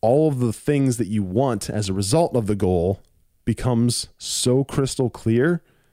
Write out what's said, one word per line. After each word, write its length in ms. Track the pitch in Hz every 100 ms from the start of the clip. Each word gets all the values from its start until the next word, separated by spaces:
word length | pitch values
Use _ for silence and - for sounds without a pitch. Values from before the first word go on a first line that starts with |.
all 280 | 110 139 156
of 100 | 131
the 160 | 123
things 420 | 104 - 143 135 117
that 120 | 98
you 140 | 107
want 460 | 95 95 135 110 -
as 220 | 107 95
a 20 |
result 420 | 95 101 156 170
of 120 | 123 101
the 100 | 104
goal 460 | 98 90 87 98 _ _ _ _
becomes 640 | - 110 127 117 120 117 - _
so 480 | - - 123 131
crystal 460 | 135 - 135 - 127
clear 520 | - - 117 147 175 _ _ _